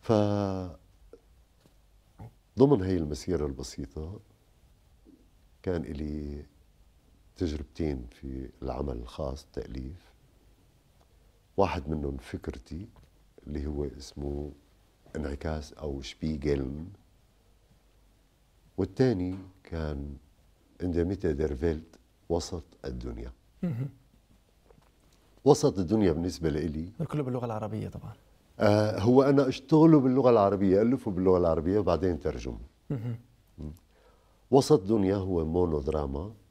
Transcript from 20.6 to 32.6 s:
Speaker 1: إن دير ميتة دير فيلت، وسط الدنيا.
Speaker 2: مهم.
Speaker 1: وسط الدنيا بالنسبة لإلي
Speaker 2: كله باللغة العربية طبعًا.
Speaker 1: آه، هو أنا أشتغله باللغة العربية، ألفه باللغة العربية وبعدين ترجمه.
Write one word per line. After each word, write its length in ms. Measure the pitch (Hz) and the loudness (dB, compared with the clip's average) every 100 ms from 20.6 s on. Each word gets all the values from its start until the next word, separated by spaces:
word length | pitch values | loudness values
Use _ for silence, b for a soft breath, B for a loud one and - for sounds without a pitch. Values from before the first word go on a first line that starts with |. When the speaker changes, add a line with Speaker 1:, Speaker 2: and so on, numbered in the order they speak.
| _ _ | _ _
Speaker 1:
إن 80 | 90 | -4
دير 140 | 82 | -2
ميتة 280 | 85 95 90 | -2 -2 -2
دير 240 | 71 78 67 | 0 -2 -2
فيلت، 420 | 85 78 - - _ _ _ | -2 -2 -8 -20 _ _ _
وسط 360 | 85 - 87 - _ | -4 -4 -10 -12 _
الدنيا. 480 | - 64 85 58 - - _ _ | -12 -10 -10 -10 -14 -16 _ _
Speaker 2:
مهم. 260 | 180 120 139 - _ _ _ _ _ _ _ - _ _ _ _ _ _ | -6 -6 -8 -12 _ _ _ _ _ _ _ -20 _ _ _ _ _ _
Speaker 1:
وسط 340 | - 147 147 92 | 6 6 6 0
الدنيا 340 | 82 110 98 | 0 4 4
بالنسبة 380 | 78 87 - 80 | 2 -2 -2 -2
لإلي 400 | 73 76 76 85 - 156 | -2 -4 -6 -10 -8 -6
Speaker 2:
كله 120 | 151 | -4
باللغة 240 | 131 123 120 | -4 -4 -6
العربية 420 | 107 107 107 101 | -6 -6 -6 -8
طبعًا. 240 | - - - _ _ _ - | -10 -16 -18 _ _ _ 2
Speaker 1:
آه، 400 | 107 104 107 87 | 4 6 4 2
هو 240 | 107 127 | 6 6
أنا 260 | 135 139 131 | 8 6 4
أشتغله 520 | 135 - 156 165 156 | 0 2 8 10 8
باللغة 300 | 131 127 127 | 6 4 6
العربية، 520 | 117 98 98 98 95 | 6 4 4 4 4
ألفه 280 | 113 127 - | 4 2 -2
باللغة 280 | 90 92 90 | 0 4 4
العربية 400 | 87 80 78 104 | 4 2 2 0
وبعدين 420 | 90 85 92 85 | 2 2 0 -2
ترجمه. 400 | - 64 64 57 | -4 -6 -10 -12